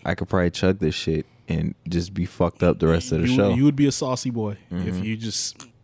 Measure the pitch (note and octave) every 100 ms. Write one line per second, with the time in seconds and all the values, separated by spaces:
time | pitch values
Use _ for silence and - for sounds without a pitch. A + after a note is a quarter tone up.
0 | - F#2 - F#2+ F2 - F#2 F#2+ D#2 -
1 | - D#2+ - _ - D#2+ D#2+ - - E2+
2 | F2 F#2+ F2 - E2+ - F2+ D#2+ D#2+ E2
3 | - D#2+ E2 C3 G2+ G2 C#3+ C#3 C#3+ -
4 | C3+ B2+ B2+ A#2 G#2+ G2 - F2 F2+ F2+
5 | G#2+ A2 A2+ - - - - _